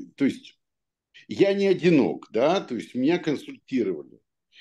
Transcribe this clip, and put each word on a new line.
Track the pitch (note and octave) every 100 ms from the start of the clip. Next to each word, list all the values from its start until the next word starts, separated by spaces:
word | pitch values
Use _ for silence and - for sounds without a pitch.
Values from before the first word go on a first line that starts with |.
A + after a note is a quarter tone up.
| F2 -
то | C3+
есть | - - _ _ _ _ _ _ - -
я | G#3 G3
не | G3 G3
одинок, | E3+ G3 D#3 F#2+ C#2+ -
да, | G#2+ C#3 F#3+
то | -
есть | A#2 E2+
меня | B2 C3+ F3
консультировали. | D#3+ C#3 - C3+ - C3 G2 D#2+ C2 A1 _ _ _ _